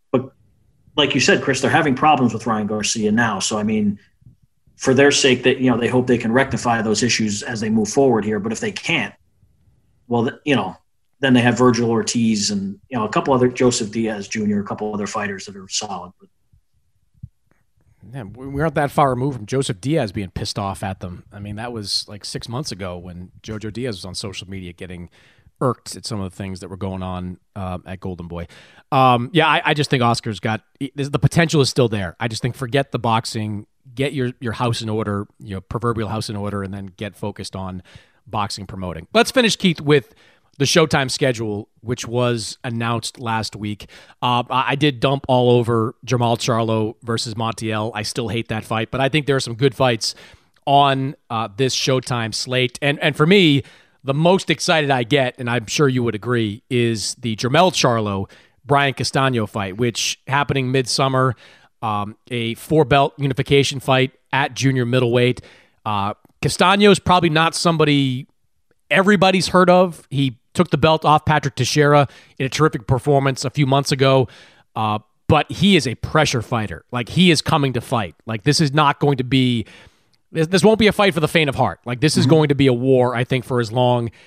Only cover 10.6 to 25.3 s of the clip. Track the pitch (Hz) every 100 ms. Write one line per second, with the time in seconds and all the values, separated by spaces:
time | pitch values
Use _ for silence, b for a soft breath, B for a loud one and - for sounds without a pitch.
10.6 | 95 87 _ _ _ - 139 127 120 113
11.6 | 127 117 117 117 104 120 113 107 101 101
12.6 | 98 - - 123 107 - - 127 127 123
13.6 | 127 120 107 113 110 107 98 110 104 104
14.6 | 98 95 107 104 101 - 101 98 101 98
15.6 | 95 - - 92 90 _ 95 _ _ _
16.6 | _ _ _ _ _ _ - _ _ _
17.6 | _ _ _ _ 92 135 101 113 135 139
18.6 | 160 147 143 - 143 123 139 123 104 131
19.6 | 131 95 131 160 113 104 95 - 110 -
20.6 | 98 92 101 95 92 87 - 101 101 104
21.6 | 120 117 101 - - 104 - - - 120
22.6 | 156 92 95 90 90 87 90 - - 107
23.6 | 107 107 127 92 95 87 104 - 92 95
24.6 | 90 87 92 90 85 b b